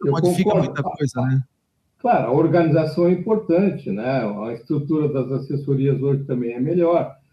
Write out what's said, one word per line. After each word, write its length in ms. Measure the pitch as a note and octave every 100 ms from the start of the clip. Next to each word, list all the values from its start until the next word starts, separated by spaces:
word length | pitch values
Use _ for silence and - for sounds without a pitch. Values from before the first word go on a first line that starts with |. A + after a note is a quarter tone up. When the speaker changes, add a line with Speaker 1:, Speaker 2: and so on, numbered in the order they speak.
Speaker 1:
eu 80 | C#3+
Speaker 2:
Modifica 400 | C#3 F3+ F3 F#3
Speaker 1:
concordo. 140 | G3 C3
Speaker 2:
muita 160 | -
coisa, 380 | C3+ - C#3+ B2
né? 220 | B2+ C3 B2+ _ _ _ _ _
Speaker 1:
Claro, 280 | A#3+ A#3 C#3+
a 40 |
organização 760 | C#3 D#3+ F3 D#3+ D#3 D#3 - F3
é 40 |
importante, 800 | F3+ G3+ G#3+ - E3+ G3 - -
né? 360 | G2 B2 C3 G#2+ G#2 A2
A 80 |
estrutura 540 | A#2+ - D3 C#3+ D#3 D3
das 240 | C3+ B2+
assessorias 680 | C3+ - C#3+ C#3 C3+ C#3 C#3
hoje 240 | C#3 C#3 -
também 260 | B2 A#2
é 80 | A#2+
melhor. 560 | C3+ F3 E3+ E3+ C3+ - _